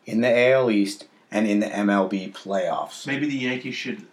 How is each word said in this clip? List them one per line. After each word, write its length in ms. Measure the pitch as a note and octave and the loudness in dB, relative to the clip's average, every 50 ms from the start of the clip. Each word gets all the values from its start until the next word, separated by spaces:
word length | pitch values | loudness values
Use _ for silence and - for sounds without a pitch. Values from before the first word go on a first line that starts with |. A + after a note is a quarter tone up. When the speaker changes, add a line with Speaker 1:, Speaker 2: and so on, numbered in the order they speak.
| _ | _
Speaker 1:
in 160 | - A2+ A2+ | -4 -2 0
the 80 | A#2+ B2 | 2 4
A 240 | A#2 B2 B2 B2+ | 4 6 6 6
L 160 | C3 C3 B2+ A#2 | 6 4 4 4
East 380 | G#2+ G2+ G2 G2 - - - - _ _ _ _ | 2 2 2 0 -2 -8 -16 -20 _ _ _ _
and 160 | - G#2+ A2 | -2 0 2
in 140 | G#2 G#2 G#2 | 2 2 2
the 120 | G#2 G#2 | 0 0
M 160 | - G#2 G2+ G2+ | -2 0 0 2
L 200 | G2+ G2 F#2+ F#2+ | 2 2 2 0
B 240 | G2+ F#2+ F#2+ F#2+ - | -2 -4 -4 -8 -12
playoffs. 720 | - - F#2+ G2 F#2+ F2+ - F2 E2 - - - - - | -14 -8 -4 -2 -2 -2 -2 -2 -4 -6 -8 -10 -12 -8
Speaker 2:
Maybe 200 | C#3 C#3 C#3 D3+ | -6 -4 -2 -2
the 100 | C#3+ C3+ | -2 -2
Yankees 400 | C3 B2+ B2+ B2+ B2+ C3+ B2 - | -2 -4 -4 -4 -4 -8 -8 -10
should, 280 | - - B2 G#2+ G#2 - - | -8 -8 -8 -10 -10 -14 -20